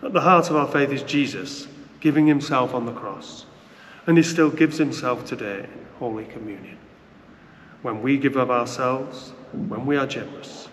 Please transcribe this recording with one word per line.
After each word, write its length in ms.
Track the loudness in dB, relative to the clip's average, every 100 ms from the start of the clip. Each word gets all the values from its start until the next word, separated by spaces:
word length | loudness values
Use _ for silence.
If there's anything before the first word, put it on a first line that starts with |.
At 120 | 0
the 80 | 2
heart 280 | 6 6 6
of 60 | 2
our 120 | 2
faith 240 | 2 2
is 120 | 0
Jesus, 640 | -2 0 0 -2 -10 -12 -14 -18 -20 -2
giving 280 | 2 4 6
himself 460 | 4 2 0 2
on 120 | -2 -4
the 60 |
cross, 540 | -8 -10 -12 -14 -18 -20 -20 -20 -20 -20 -12 4
and 120 | 6
he 60 |
still 260 | 6 4 2
gives 280 | 4 2 4
himself 480 | -2 0 -2 -4 -4
today 340 | -8 -6 -8
in 260 | -10 -16 -18 -10
Holy 260 | -8 -8 -10
Communion. 520 | -12 -12 -12 -16 -20 -20 -20 -20 -20 -20 -20 -20 -20 -20 -12
When 200 | -10 -6
we 160 | 0 2
give 180 | 2 0
of 160 | 2
ourselves, 840 | 0 0 -2 -2 -2 -6 -12 -18 -20 -14
when 340 | -8 -6 -6 0
we 120 | 0
are 100 | 0
generous 600 | -4 -10 -14 -16 -18 -20